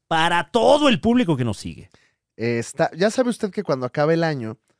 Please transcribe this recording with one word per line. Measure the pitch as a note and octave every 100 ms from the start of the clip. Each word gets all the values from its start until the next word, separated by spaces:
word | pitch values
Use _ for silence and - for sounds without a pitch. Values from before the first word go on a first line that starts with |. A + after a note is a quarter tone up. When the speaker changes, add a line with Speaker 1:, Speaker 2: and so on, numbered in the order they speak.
| _
Speaker 1:
para | D#3+ E3+ E3+ E3+
todo | A#3 A3 F#3+ D4
el | G#3
público | A3+ A#3+ F#3 C3+
que |
nos | A#2+ G2+
sigue. | F2 C2+ - _ _ _ _ -
Speaker 2:
Eh, | A2+ A#2
está, | A2+ - D#3+ D#3+
ya | G3+
sabe | - A#3+
usted | - G#3+
que | G#3+
cuando | F#3 C3+ B2+
acabe | - D3+
el | E3
año | E3 C#3+ A2 - _ _